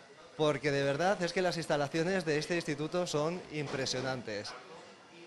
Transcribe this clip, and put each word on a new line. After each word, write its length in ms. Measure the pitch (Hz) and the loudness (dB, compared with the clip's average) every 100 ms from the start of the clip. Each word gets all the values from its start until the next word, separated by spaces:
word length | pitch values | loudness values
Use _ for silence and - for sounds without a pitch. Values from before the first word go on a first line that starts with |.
| - - - - | -20 -20 -12 0
Porque 340 | 151 143 147 | 2 2 2
de 120 | 139 | 2
verdad 380 | 139 139 175 202 | 2 4 4 4
es 100 | 175 | 2
que 100 | 190 | 2
las 140 | 180 170 | 2 2
instalaciones 680 | 156 151 139 165 165 190 | 0 2 2 2 2 2
de 140 | 160 151 | 2 0
este 160 | 151 170 | 2 -2
instituto 500 | 165 143 151 180 175 | 0 -2 0 0 0
son 340 | - 151 180 165 | 2 0 -2 -6
impresionantes. 960 | 151 139 139 127 127 131 131 110 104 107 - - - - - - - | -4 -2 0 0 0 -2 -4 -4 -6 -6 -10 -14 -18 -18 -20 -20 -20